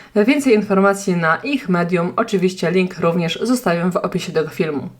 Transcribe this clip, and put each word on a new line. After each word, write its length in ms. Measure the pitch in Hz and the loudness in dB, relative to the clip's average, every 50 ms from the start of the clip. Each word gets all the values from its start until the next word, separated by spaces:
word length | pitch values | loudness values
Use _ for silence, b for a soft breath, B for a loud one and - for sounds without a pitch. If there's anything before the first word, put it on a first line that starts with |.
| B B B | B B B
Więcej 380 | 208 208 226 294 294 269 269 220 | 0 2 2 2 2 4 4 4
informacji 640 | 214 202 190 196 190 196 196 196 196 - 196 180 | 4 2 2 2 4 4 4 2 0 0 -2 -2
na 200 | 175 165 160 165 | 0 2 0 0
ich 320 | - - 269 294 254 - 185 | 0 -2 -4 -4 -2 0 0
medium, 440 | 180 175 175 170 180 170 170 180 - | 0 0 0 0 0 0 0 0 0
oczywiście 540 | - 233 - 202 185 180 185 185 - 180 165 | 0 0 0 0 0 0 0 -2 -2 -2 0
link 280 | 175 185 185 185 - - | 2 2 0 0 -2 -2
również 400 | 170 170 170 180 170 165 - - | 0 0 0 0 0 -2 -2 -2
zostawiam 500 | - 233 254 240 - 185 170 170 170 185 | -2 0 0 0 0 0 0 0 0 0
w 40 | 175 | -2
opisie 360 | - - 175 - 180 - - | -2 -2 -2 -4 -4 -4 -4
tego 180 | 156 156 151 151 | -2 -2 -2 -2
filmu. 380 | - - 175 156 147 139 - 180 - | -2 -4 -4 -2 -4 -6 -6 -8 -12